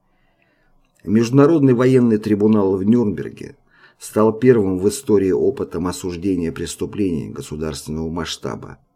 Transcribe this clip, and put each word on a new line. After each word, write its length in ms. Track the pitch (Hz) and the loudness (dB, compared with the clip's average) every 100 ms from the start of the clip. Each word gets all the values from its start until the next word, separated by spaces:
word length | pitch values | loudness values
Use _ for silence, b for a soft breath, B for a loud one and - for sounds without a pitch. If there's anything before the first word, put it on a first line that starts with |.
| _ _ _ _ _ _ _ _ _ _ - | _ _ _ _ _ _ _ _ _ _ -2
Международный 680 | 107 113 135 147 165 135 | 0 2 4 4 4 4
военный 440 | 120 127 131 120 107 | 4 4 4 4 2
трибунал 580 | 104 101 107 107 98 95 | 0 2 4 4 2 0
в 80 | |
Нюрнберге 720 | 98 120 117 90 - - - - _ b b b | 2 2 2 -4 -10 -14 -18 -18 _ b b b
стал 400 | - 107 110 110 | -6 0 0 4
первым 400 | 127 117 98 90 | 4 4 2 0
в 120 | 101 | -2
истории 420 | - - 101 95 | -2 0 2 2
опытом 560 | 71 90 - 92 87 90 | 2 0 -2 -6 -4 -6
осуждения 640 | 87 92 87 98 90 82 | -6 -8 -6 -4 -2 -4
преступлений 800 | 71 85 - 87 92 98 78 53 | -6 -10 -8 -8 -4 -4 -4 -8
государственного 800 | 73 - 76 78 71 - 78 80 | -12 -12 -8 -8 -8 -10 -8 -6
масштаба 680 | 85 80 - - - 50 - _ | -6 -8 -8 -10 -12 -14 -20 _